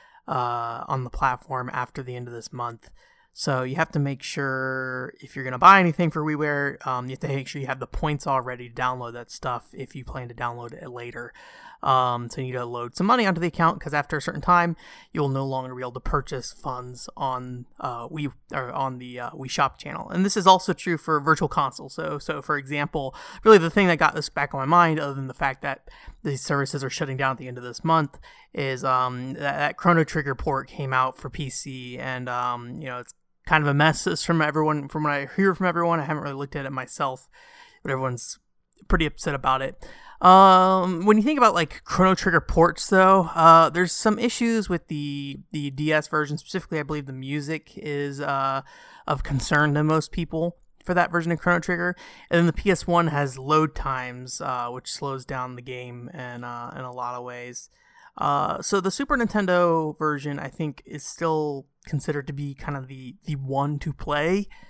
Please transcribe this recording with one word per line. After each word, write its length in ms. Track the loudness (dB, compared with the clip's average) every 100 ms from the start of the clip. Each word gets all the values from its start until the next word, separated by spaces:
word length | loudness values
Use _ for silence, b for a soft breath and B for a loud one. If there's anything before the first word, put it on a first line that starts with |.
| b b -6
uh, 560 | -2 -2 -2 -6 -8 -6
on 160 | -6
the 60 | -4
platform 600 | -2 -2 -2 -6 -8 -6
after 300 | -6 -8 -8
the 140 | -12 -12
end 100 | -12
of 80 |
this 180 | -14 -14
month. 380 | -10 -8 -10 -18 b b b b
So 300 | -8 -2 -2
you 140 | -2 -2
have 160 | -2
to 60 | 0
make 240 | -2 -2
sure, 920 | -8 -6 -4 -4 -4 -6 -6 -8 -10 -12
if 160 | -16 -10
you're 80 |
gonna 140 | -8 6
buy 200 | 8 10
anything 320 | 6 2 0
for 120 | 0
WiiWare, 640 | -2 -2 0 0 -2 -4 -6
um, 200 | -6 -6
you 40 |
have 100 | -8
to 80 | -6
make 180 | -6 -6
sure 140 | -8
you 60 | -8
have 120 | -8
the 60 | -8
points 400 | -4 -2 -2 -2
already 420 | -2 -2 -10 -12
to 60 |
download 380 | -4 -2 -2 -8
that 180 | -12 -14
stuff 380 | -10 -6 -6 -8
if 220 | -14 -12
you 100 | -12
plan 240 | -12 -10 -12
to 60 |
download 380 | -8 -8 -6 -12
it 160 | -14 -14
later. 440 | -14 -12 -12 -14 B B B B B
Um, 480 | 2 2 2 -2 -6
so 100 | -8
you 60 | -8
need 80 |
to 100 | -8
load 320 | -8 -8 -10 -2
some 100 | 2
money 200 | 4 2
onto 120 | 0
the 80 | -2
account, 320 | 2 0 0
'cause 140 | -4
after 240 | -4 -2 -4
a 60 |
certain 180 | -4 -4
time, 340 | 2 4 4 -2 B B B
you 80 | -2
will 80 | -2
no 160 | 0
longer 300 | -2 -4 -6
be 80 | -8
able 100 | -10
to 80 | -8
purchase 500 | -2 -2 -2 -8 -10
funds 600 | -10 -8 -8 -10 -14 -16
on, 520 | -6 -4 -4 -8 -12 -14 -10
uh, 300 | -8 -8 -10
Wii, 240 | -6 -8 -8 _
or 200 | -8 -6
on 240 | -6 -6 -8
the, 240 | -12 -12
uh, 100 | -12
Wii 180 | -12 -8
Shop 280 | 0 0 -2
channel. 300 | -12 -12 -6
And 160 | -2
this 140 | 0 4
is 80 | 6
also 260 | 6 4
true 240 | -4 -2 -4
for 240 | -2 -2
Virtual 260 | 2 0 0
Console. 440 | -2 -4 -6 -14
So, 280 | -10 -8 -8
so 220 | -8 -8
for 160 | -4 -6
example, 580 | -4 -6 -4 -6 -8 B B B
really 140 | 10 10
the 100 | 10
thing 180 | 4 4
that 100 | 4
got 160 | 2
this 160 | 2 -6
back 240 | -4 -4
on 60 | -4
my 60 | 4
mind, 320 | 6 6 2
other 140 | -4
than 140 | -6 -10
the 80 |
fact 260 | -4 -4 -4
that 300 | -8 -8 -12 B B -10
these 160 | -6 -6
services 420 | -2 -2 0 -4
are 80 | -6
shutting 280 | -6 -6 -2
down 140 | -2
at 60 | -4
the 100 | -10
end 100 | -12
of 60 |
this 200 | -12 -6
month, 340 | 2 2 2 -4 B B B
is, 280 | -6 -4 -4
um, 520 | 0 0 0 -4 -8
that, 240 | -6 -6 -2
that 180 | -4 0
Chrono 280 | 2 4
Trigger 300 | 2 -2 -4
port 340 | -4 -2 -4 -6
came 260 | -10 -4
out 240 | 0 0 -4
for 100 | -14
P 220 | -10 -8
C, 480 | -8 -8 -10 -12 -10
and, 320 | -8 -6 -6
um, 480 | -4 -4 -4 -8 -12
you 100 | -10
know, 120 | -12
it's 120 | -14 -20 _ _
kind 180 | 0 2
of 60 | 4
a 60 |
mess. 340 | 6 4 4 0
It's 160 | -2
from 180 | 0 2
everyone, 460 | 2 2 0 0 -4
from 160 | -4
what 80 | -2
I 140 | -2 -4 2
hear 180 | 2
from 120 | 2 0
everyone. 340 | 0 0 0
I 40 |
haven't 200 | -2 -6
really 100 | -6
looked 220 | -8 -8 -8
at 100 | -8
it 60 |
myself, 560 | -8 -10 -6 -4 -6 _ B B B B B
but 80 | -6
everyone's 480 | -2 -2 -4 -8 -12 _ _ _ _ _
pretty 180 | 2 2
upset 300 | -2 -6 -2
about 260 | 0 0
it. 240 | -2 -8 B B B B
Um, 840 | 10 12 12 10 8 4 2 2
when 120 | 6 6
you 60 |
think 160 | 6 4
about, 160 | 4
like, 300 | 4 0 -4
Chrono 320 | -6 4 4 6
Trigger 240 | 4 2
ports, 480 | 2 4 4 4 2
though, 420 | 6 8 8 4 6
uh, 340 | 10 10 8
there's 220 | 4 0
some 260 | 0 0 0
issues 500 | -2 0 0 0 0
with 200 | -4 -4
the, 500 | -6 -6 -6 -8 -12 -10
the 180 | -6 -6
D 220 | -4 0
S 160 | 0 0
version. 300 | -2 -2 -6
Specifically, 420 | -6 -8 -6 -6
I 20 |
believe 240 | -4 -6 -8
the 60 |
music 600 | -12 -6 -6 -4 -8 -8 -14
is, 440 | -8 -6 -6 -6
uh, 420 | -4 -2 -2 -2 B B B B -6
of 160 | -4
concern 520 | -2 -2 2 2 4
to 100 | 4
most 260 | 2 2 0
people 460 | -4 -4 -4 -4 -6 _ _
for 100 | -2
that 180 | 0 2
version 180 | 0 0
of 80 | 0
Chrono 220 | 2 2
Trigger. 340 | 2 -2 -2 -4 B B B
And 80 | 4
then 80 | 4
the 60 |
P 180 | 2 0
S 140 | 0
one 240 | 2 2 2
has 300 | 0 -2 -4
load 380 | 2 4 2 -2
times, 640 | -6 -6 -6 -10 -12 -8
uh, 300 | -6 -6 -6
which 200 | -8 -8
slows 340 | -6 -6 -6
down 300 | -8 -8 -8
the 80 | -10
game 460 | -12 -12 -12 -14 -14
in, 340 | -12 -12 -12
uh, 300 | -12 -12 -12
in 80 | -12
a 100 | -12
lot 220 | -8 -8
of 80 | -8
ways. 480 | -10 -14 -14 -16 -18 b b b b -4
Uh, 440 | 0 0 0 -4
so 180 | -2 0
the 100 | 0
Super 240 | -4 -2 0
Nintendo 800 | 0 0 2 4 4 2 0 -2
version, 400 | -2 -2 -4 -8
I 100 | -10
think, 340 | -6 -6 -6 -14
is 180 | -14
still 640 | -12 -4 0 0 0 -4 -10 _
considered 420 | -6 -4 -2 -4 -6
to 60 |
be 220 | -8 -8
kind 200 | -10 -8
of 140 | -8 -10
the, 260 | -14 -16 -14 -10
the 100 | -8
one 420 | -4 0 0 -2
to 120 | -4
play. 560 | -6 -2 0 2 2 0 B B